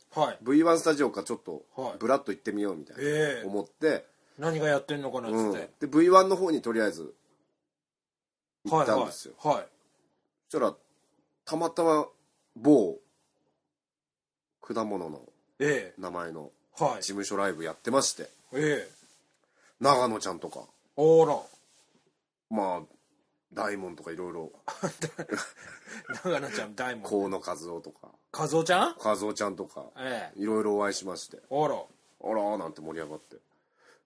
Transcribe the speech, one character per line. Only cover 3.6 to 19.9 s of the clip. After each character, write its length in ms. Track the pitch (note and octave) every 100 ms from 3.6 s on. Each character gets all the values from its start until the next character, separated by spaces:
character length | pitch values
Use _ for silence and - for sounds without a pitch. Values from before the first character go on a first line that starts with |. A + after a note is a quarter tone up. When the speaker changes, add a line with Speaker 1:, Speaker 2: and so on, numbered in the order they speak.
Speaker 2:
っ 60 | -
て。 380 | - D#3 C3 - _ _ -
Speaker 1:
何 220 | D#3 D#3+
が 80 | D3+
や 100 | C#3+
っ 80 | -
て 100 | D3
ん 60 |
の 80 | C3+
か 80 | B2
な 80 | A#2
っ 20 |
つ 40 |
っ 20 | A2
て。 60 |
Speaker 2:
う 80 | A2
ん。 20 | F2+ D#2+ -
で、 60 | -
ブ 180 | D3
イ 60 | F3
ワ 120 | F#3+
ン 60 | F#3+
の 80 | F#3
方 140 | F#3
に 120 | C#3+
と 100 | A#2
り 80 | A2+
あ 60 | G#2
え 40 |
ず、 220 | F2 D#2 - _ _ _ _ _ _ _ _ _ _ _ _ _ _
行 160 | - D#3
っ 60 | C3
た 100 | A#2
ん 100 | A2+
で 60 |
す 160 | - -
よ。 60 | -
Speaker 1:
は 120 | D3+
い 20 |
は 60 | A#2+
い。 20 |
は 40 | F#2
い。 20 | _ _ _ _ _ _ _ -
Speaker 2:
そ 100 | D#3
し 20 |
た 60 | A2+
ら、 100 | - _ _ _ _ _ _
た 120 | - D#3
ま 140 | E3
た 140 | F3
ま、 240 | E3 D#3 D3 _ _ _ _ -
某、 420 | B2+ C#3+ F#2 - _ _ _ _ _ _ _ _ _ _ _ _ _ _ _ _
果 220 | - A#2
物 260 | G#2+ G2 E2
の、 100 | C#2+ - _ _ -
Speaker 1:
え 340 | C#3+ C3+ F#2 F2+
え。 40 |
Speaker 2:
名 100 | F#2
前 220 | F2 E2+
の、 180 | D#2+ D2 _ _ -
Speaker 1:
は 140 | D3+
い。 100 | A2
Speaker 2:
事 0 | F#2
務 160 | G2
所 120 | G2 G2
ラ 120 | G2
イ 40 |
ブ 100 | D#2+
や 80 | D#2+
っ 40 | D#2+
て 140 | -
ま 100 | C3+
し 140 | B2
て。 160 | - - _ _
Speaker 1:
え 340 | C3 D3+ C3+ -
え。 20 | - - _ _ _ _ _ _ -
Speaker 2:
長 280 | C3+